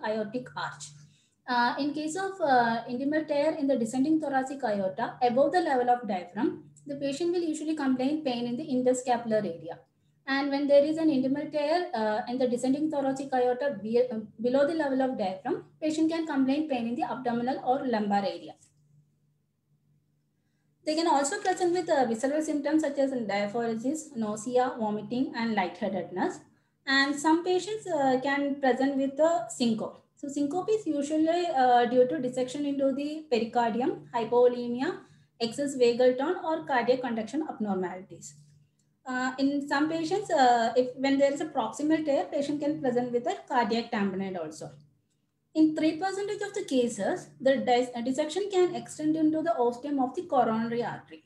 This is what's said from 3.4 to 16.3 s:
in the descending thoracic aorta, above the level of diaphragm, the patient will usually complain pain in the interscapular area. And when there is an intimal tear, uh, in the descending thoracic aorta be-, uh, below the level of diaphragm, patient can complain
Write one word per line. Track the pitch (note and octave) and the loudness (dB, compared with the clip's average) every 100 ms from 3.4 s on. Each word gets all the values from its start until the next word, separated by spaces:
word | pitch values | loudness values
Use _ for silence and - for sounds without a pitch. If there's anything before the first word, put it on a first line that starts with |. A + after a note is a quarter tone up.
| D#4 D#4 | 0 0
in | C#4 | 0
the | B3+ | 0
descending | A3 B3+ C#4+ D#4 | 0 0 2 2
thoracic | C#4+ C4+ C4 C#4 | 2 -2 -2 -4
aorta, | A#3+ G3+ F#3+ F#3+ C4+ - | -2 0 -2 -2 -6 0
above | B3 A#3 D4+ | 2 4 4
the | F4+ | 4
level | E4 B3+ B3 | 2 2 4
of | B3 A#3 | 2 0
diaphragm, | F#3 - G3+ D#4+ - - - - | -4 -6 -2 -2 -2 -10 -18 -12
the | C#4 | -6
patient | C#4 C#4 F4 | -4 -2 0
will | F4 | 0
usually | D#4+ D4 D4+ D#4 | -2 -4 -4 -2
complain | C4+ B3+ C4 D#4 | 0 0 0 0
pain | C4 A#3+ A#3+ | -2 -2 -4
in | B3 | -4
the | |
interscapular | D#4 B3+ B3+ B3+ C4 A#3 A#3 G#3+ | -2 0 2 2 0 -2 0 0
area. | G3 - D#3+ - - _ _ _ - | -2 -6 -12 -14 -18 _ _ _ -4
And | C4+ C#4+ | -2 0
when | C#4 C#4+ | 0 6
there | C#4+ | 6
is | D4+ D#4+ | 6 4
an | D#4+ | 2
intimal | C4 B3+ C#4+ D4+ | 2 2 -2 -2
tear, | D4+ D4 F4 F4+ A3+ | -2 0 0 0 -2
uh, | G#3+ G#3+ B3 | 0 -2 -2
in | B3 | -2
the | B3+ | 0
descending | A#3+ C4 C#4+ D#4 | 0 0 0 0
thoracic | C#4+ C4+ C4+ C#4 | 0 0 -2 -2
aorta | B3+ B3 B3 C#4+ G3 | 0 2 2 -2 -4
be-, | G#3+ A#3+ B3 | 0 0 0
uh, | A3 G#3 - | -2 -10 -4
below | A#3+ C4+ C#4+ | 0 2 2
the | D#4+ | 2
level | D4 C4 | 0 0
of | C4 A3 | 0 0
diaphragm, | F#3+ F#3+ B3+ F4+ - _ | -4 -4 -4 -6 -8 _
patient | D#4 D#4 D#4+ | -2 2 2
can | E4 | 2
complain | D#4+ | 0